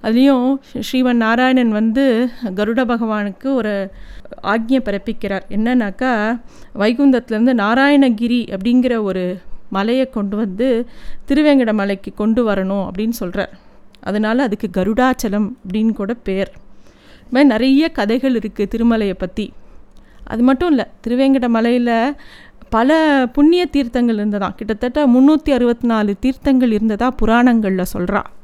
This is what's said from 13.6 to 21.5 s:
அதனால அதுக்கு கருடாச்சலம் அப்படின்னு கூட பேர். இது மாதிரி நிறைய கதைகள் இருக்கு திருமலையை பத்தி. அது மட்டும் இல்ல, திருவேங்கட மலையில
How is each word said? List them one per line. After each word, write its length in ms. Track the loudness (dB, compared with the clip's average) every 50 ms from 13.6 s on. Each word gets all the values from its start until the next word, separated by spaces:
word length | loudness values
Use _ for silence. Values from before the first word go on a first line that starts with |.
| -20 -20 -20 -20 -20 -20 -20 -14
அதனால 420 | -8 -6 -4 -2 -2 0 0 0 0
அதுக்கு 260 | -2 -4 -4 -6 -6 -4
கருடாச்சலம் 800 | -2 -2 -2 0 2 2 2 0 0 -4 -4 -2 -2 -4 -4 -6 -10 _ -6
அப்படின்னு 260 | -4 0 0 0 0
கூட 200 | -2 -4 -6 -6
பேர். 380 | -8 -6 -6 -4 -4 -4 -6 -6 -20 -20 -20 -20 -20 -20 -20 -20 -20 -20 -20 -20 -20
இது 60 | -14 -2
மாதிரி 220 | 2 4 6 6
நிறைய 400 | 4 4 2 2 4 4 2 0
கதைகள் 440 | 0 -2 -2 0 -2 0 0 0 -2
இருக்கு 320 | -2 -4 -6 -6 -6 -6 -4 -2
திருமலையை 380 | 0 2 2 2 2 0 -2 -4
பத்தி. 400 | -4 -8 -8 -6 -8 -8 -8 -10 -18 -20 -20 -20 -20 -20 -20 -20 -20 -20 -20 -20 -20 -14
அது 200 | -10 -2 2 2
மட்டும் 260 | 2 4 2 2 0
இல்ல, 220 | 2 0 0 -4 -10 -12 -6 -4
திருவேங்கட 420 | 0 2 2 2 2 2 2
மலையில 680 | 0